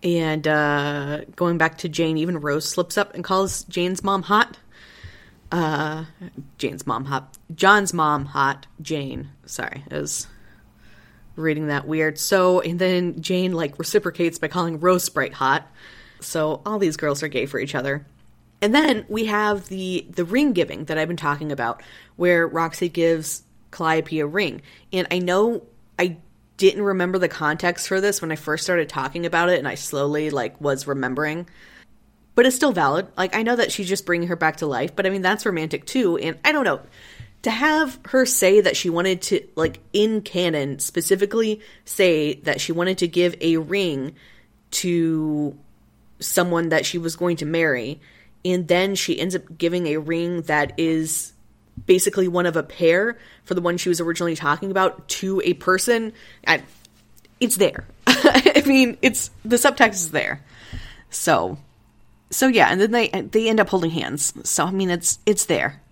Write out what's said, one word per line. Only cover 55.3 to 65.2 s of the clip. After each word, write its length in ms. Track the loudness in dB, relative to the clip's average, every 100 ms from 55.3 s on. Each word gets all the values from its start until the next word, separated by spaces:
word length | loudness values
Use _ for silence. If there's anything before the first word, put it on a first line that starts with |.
| 0
a 100 | 0
person, 580 | 0 2 2 2 0 0 -10 -20 -12 -2
I, 160 | -2 -2 -20 -20 _ _ -20 _ _
it's 160 | -2 2
there. 300 | 2 0 -14 -4
<laughs> 100 | 2
I 560 | 4 6 6 6 6 4
mean, 300 | 4 4 4
it's, 280 | 0 0 -8 -10
the 120 | 0 4
subtext 380 | 4 4 2
is 160 | 4 -4
there. 340 | -4 -4 -6 -12 -20 -16 -14 -14 -20 -14
So, 480 | -6 2 2 2 -6 -16 _ _ _ -20 _ _
so 160 | 0 2
yeah, 220 | 6 4
and 100 | 4
then 100 | 2
they, 180 | 2 0
they 400 | -2 0 0 2
end 120 | 2
up 80 | 2
holding 220 | 2 0
hands. 420 | -2 -6 -4 -6 -6 -6
So, 160 | -2
I 60 | -2
mean, 200 | 0 0
it's, 280 | 0 -2 -2